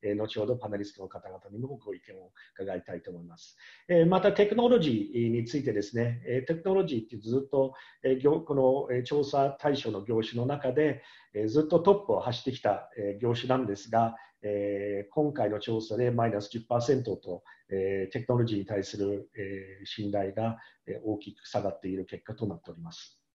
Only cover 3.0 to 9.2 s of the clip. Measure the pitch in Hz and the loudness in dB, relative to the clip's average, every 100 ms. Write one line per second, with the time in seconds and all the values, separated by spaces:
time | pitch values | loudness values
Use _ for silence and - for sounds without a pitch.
3 | - 87 85 82 - _ - - - 175 | -12 -16 -16 -20 -20 _ -20 -20 2 6
4 | 165 185 202 196 208 220 151 226 156 110 | 6 6 4 4 4 6 6 6 4 0
5 | 101 120 117 117 117 143 123 104 104 117 | 0 0 2 0 0 -2 0 -2 -2 -2
6 | 120 120 - 123 127 165 190 190 170 123 | -2 -2 -4 -4 -2 -4 0 0 2 -2
7 | 110 110 107 127 135 139 135 - - _ | -6 -12 -2 -2 0 2 2 -2 -20 _
8 | 131 131 139 160 165 139 131 135 - 123 | 0 4 4 2 0 4 4 4 2 -2
9 | 123 147 | 0 0